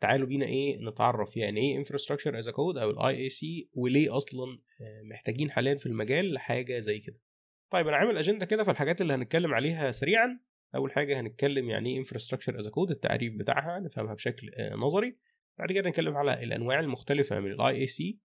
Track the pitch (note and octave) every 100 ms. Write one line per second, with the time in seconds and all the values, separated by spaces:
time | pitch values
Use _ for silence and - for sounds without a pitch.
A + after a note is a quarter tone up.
0 | G2+ C3+ C3 C#3 C3+ B2+ C#3+ A#2+ A2+ G#2+
1 | A#2 A#2+ G2+ A#2 G#2 G#2+ C#3 C3+ C#3 C#3
2 | - C#3+ D#3 A#2 A2+ A2 E3 D3 G#2+ -
3 | B2+ C3+ C3 - D#3 E3 - - B2 C3+
4 | D#3 B2+ C#3 B2+ B2+ - _ - A2+ G#2+
5 | G#2+ A#2 - A#2 D3 - B2+ C#3 - A2+
6 | G#2+ D3 F#3+ C3 - B2 B2 B2 G#2+ G#2+
7 | - - _ _ _ _ _ F#3 D#3 D3
8 | A3 F#3+ D#3+ G#3+ F3+ A3 G3+ D3 C#3+ E3+
9 | E3+ C3+ B2 E3 E3+ A#2 C#3+ E3 C#3 A#2
10 | C#3 A3 B3 B3 _ _ _ C3 C3+ C3+
11 | C#3+ C3+ A#2 - C#3 C#3 A#2+ G#2+ A#2 C3
12 | C3 A#2 - B2+ - A#2 G#2+ B2+ F3+ D#3
13 | - A2+ A#2 G#2+ G#2 A#2 D#3 F3+ F3 A2+
14 | A2 G#2+ B2 A#2+ - - G#2+ G#2 B2+ F#3
15 | B3 B3 _ _ _ - E3+ F#3+ F3+ D#3+
16 | D#3 C#3+ C#3+ B2 A#2+ A2+ A#2+ C#3 D#3 B2+
17 | - C#3+ C3+ G#2 G2 G2+ B2 B2+ C3 -
18 | E3+ A3